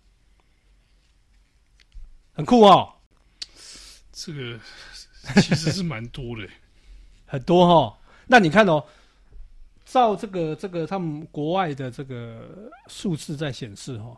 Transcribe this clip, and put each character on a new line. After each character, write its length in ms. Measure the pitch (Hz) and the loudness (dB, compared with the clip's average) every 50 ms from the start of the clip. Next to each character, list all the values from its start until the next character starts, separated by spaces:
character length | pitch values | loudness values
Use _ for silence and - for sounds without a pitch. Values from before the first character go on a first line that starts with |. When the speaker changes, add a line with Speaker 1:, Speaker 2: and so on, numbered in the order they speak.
| _ _ _ _ _ _ _ _ _ _ _ _ _ _ _ _ _ _ _ _ _ _ _ _ _ _ _ _ _ _ _ _ _ _ _ _ _ _ _ - - - - - _ _ _ | _ _ _ _ _ _ _ _ _ _ _ _ _ _ _ _ _ _ _ _ _ _ _ _ _ _ _ _ _ _ _ _ _ _ _ _ _ _ _ -18 -18 -18 -20 -20 _ _ _
Speaker 1:
很 100 | - 147 | -10 0
酷 180 | - 247 240 | 2 6 8
哦。 300 | 208 202 175 135 101 - _ _ _ _ _ _ _ _ _ _ - - _ - - - - - - - - - _ _ | 8 8 8 6 4 -2 _ _ _ _ _ _ _ _ _ _ -20 -20 _ -20 -20 -20 -20 -20 -20 -20 -20 -20 _ _
Speaker 2:
这 220 | - - - 190 151 | -20 -18 -16 -14 -12
个 260 | 143 123 120 120 110 - - - - - - - - - _ _ - - - 127 | -12 -12 -12 -14 -14 -18 -20 -20 -20 -20 -20 -20 -20 -20 _ _ -18 -16 0 2
其 180 | - - - 165 | 2 2 2 -2
实 180 | 143 - 160 | -2 -2 -4
是 120 | - 196 180 | -4 -4 -6
蛮 200 | 165 135 110 117 | -8 -8 -10 -12
多 280 | 120 - 147 123 120 120 | -14 -14 -14 -12 -12 -10
的 60 | 110 | -12
欸。 80 | 98 - - | -12 -14 -16
Speaker 1:
<laughs> 60 | _ _ _ _ _ _ - - - - - - _ _ | _ _ _ _ _ _ -20 -20 -20 -20 -20 -20 _ _
很 140 | _ - 135 | _ -10 -8
多 240 | - - 170 180 180 | 0 2 4 6 6
哦。 320 | 175 175 160 127 104 - _ - _ - _ _ | 6 6 4 4 2 -6 _ -20 _ -20 _ _
那 120 | - 247 240 | 6 6 6
你 120 | 190 156 | 6 6
看 140 | 143 208 220 | 4 4 4
哦， 180 | 190 156 147 - - _ _ _ _ _ _ _ _ - - - - - - - - _ _ _ | 4 2 0 -2 -6 _ _ _ _ _ _ _ _ -20 -20 -20 -20 -20 -20 -20 -20 _ _ _
照 320 | - - 254 247 220 202 | -2 2 2 2 2 0
这 120 | - 247 | -4 -8
个， 280 | 202 190 180 165 156 151 | -8 -6 -6 -4 -4 -6
这 140 | - - 190 | -8 -10 -8
个 160 | 175 170 160 | -8 -8 -6
他 140 | 151 190 190 | -6 -6 -6
们 260 | 175 160 147 151 160 - | -6 -6 -8 -10 -14 -12
国 220 | - 151 147 156 180 | -8 -6 -4 -2 -2
外 200 | 190 185 156 139 | -2 -2 -4 -6
的 160 | 135 135 127 | -8 -10 -12
这 140 | 120 - 139 | -12 -14 -14
个 680 | 131 127 120 117 117 113 113 117 123 - 190 214 269 330 784 831 | -14 -14 -14 -14 -16 -16 -18 -20 -20 -20 -20 -20 -20 -20 -20 _
数 280 | - - - - 202 160 | -20 -16 -10 -6 -6 -6
字 200 | - - - 151 | -6 -8 -12 -10
在 160 | 139 160 143 | -8 -8 -10
显 240 | 117 - 135 107 98 | -8 -10 -14 -14 -14
示 180 | - - 147 127 | -16 -14 -14 -12
哦， 220 | 107 107 120 117 | -12 -14 -16 -20